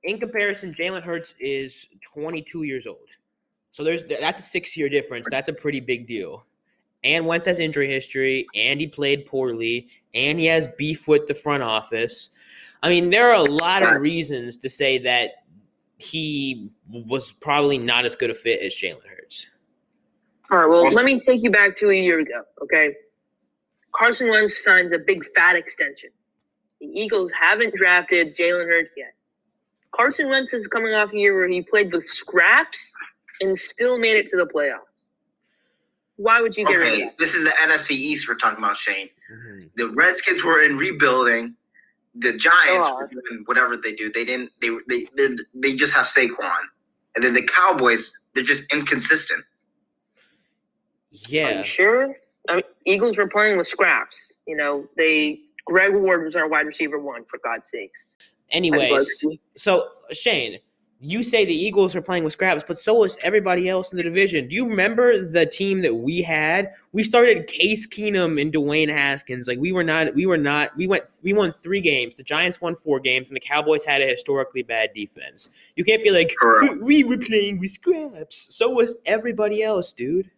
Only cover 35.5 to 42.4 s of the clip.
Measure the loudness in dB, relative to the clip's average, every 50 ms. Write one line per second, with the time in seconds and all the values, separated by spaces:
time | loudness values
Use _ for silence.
35.5 | _ _ _ _ _ _ _ _ _ _ _ _ _ -2 2 4 4 4 4 0
36.5 | -2 0 0 2 2 4 2 2 2 0 -2 -6 -4 -2 -2 0 0 0 0 2
37.5 | 2 2 2 2 2 0 0 -4 -4 -4 -2 -4 -4 -4 -4 -6 -4 -2 -2 -2
38.5 | -2 0 -4 -4 -4 -2 -4 -4 -4 -6 -8 -14 _ _ _ -20 -20 -20 -20 -20
39.5 | -20 -20 -20 -16 _ -6 -6 -4 2 2 2 2 2 0 -2 -2 -2 0 2 2
40.5 | 4 6 4 4 2 0 -2 -4 0 2 2 4 4 4 4 2 2 0 -2 -6
41.5 | -12 _ _ _ _ _ _ _ _ _ _ _ _ -4 -2 -2 -2 2